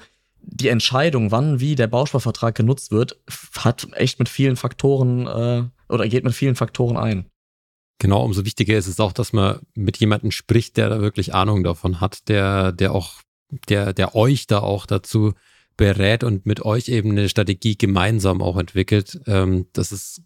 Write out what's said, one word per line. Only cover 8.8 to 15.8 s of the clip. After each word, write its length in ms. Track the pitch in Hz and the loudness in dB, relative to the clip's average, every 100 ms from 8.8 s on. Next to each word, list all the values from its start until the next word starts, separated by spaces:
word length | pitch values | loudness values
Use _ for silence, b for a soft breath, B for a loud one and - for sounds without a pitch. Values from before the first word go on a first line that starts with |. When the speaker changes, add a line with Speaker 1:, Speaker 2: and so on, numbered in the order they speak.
| 95 | 0
Speaker 2:
es 140 | 92 | -2
auch, 120 | 104 | -2
dass 200 | 104 107 | 0 -2
man 260 | 107 98 - - | 0 0 -2 -8
mit 220 | 110 92 - | -4 -4 0
jemandem 340 | 107 104 110 | 0 2 -2
spricht, 460 | - - 117 - - | -6 0 0 0 -2
der 120 | 107 | 0
da 120 | 110 | 0
wirklich 340 | 104 104 87 | -2 -2 -2
Ahnung 300 | 92 101 104 | 0 2 2
davon 360 | 87 82 95 87 | 0 -2 -4 -2
hat, 280 | 92 - - | -4 -4 -2
der, 440 | 104 98 98 95 | 0 2 0 0
der 200 | 87 95 | 0 0
auch, 220 | 95 - - _ _ - 139 - | 0 -4 -14 _ _ -18 -14 -2
der, 240 | 101 98 | 0 0
der 220 | 95 95 | -2 0
euch 320 | 113 120 139 - | 2 2 2 0
da 140 | 104 | -2
auch 260 | 104 101 - | 0 -4 -2
dazu 480 | 98 - 110 107 - b b b | -6 -2 0 0 -2 b b b
berät 460 | - | 0